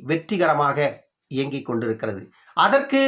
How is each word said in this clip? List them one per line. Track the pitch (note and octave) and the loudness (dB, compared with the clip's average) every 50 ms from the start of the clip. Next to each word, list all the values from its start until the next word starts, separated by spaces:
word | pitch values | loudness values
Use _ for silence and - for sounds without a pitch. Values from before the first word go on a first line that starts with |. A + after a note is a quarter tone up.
| C3 C3 | -4 -4
வெற்றிகரமாக | D#3+ D#3+ - - G#3+ F3 E3+ D#3 D3 D3 D3 C#3 C3 D3 D3 C3+ - - _ _ _ _ _ - | -4 -4 -2 -2 0 2 2 2 2 2 2 0 2 0 0 -2 -2 -6 _ _ _ _ _ -8
இயங்கிக் | C3+ C3 C#3 C#3 C3+ C3+ - - | -4 -4 -4 -4 -4 -8 -6 -4
கொண்டிருக்கிறது. | A#2 A2+ A#2 A2+ A2 - B2 A2 G2 F#2+ - - _ _ _ _ - | -4 -2 -2 -2 -4 -4 -4 -6 -6 -8 -12 -18 _ _ _ _ -2
அதற்கு | - F3 G#3+ C4+ C#4 C#4 - C4+ C4+ C4+ | 2 2 4 4 2 2 2 0 2 2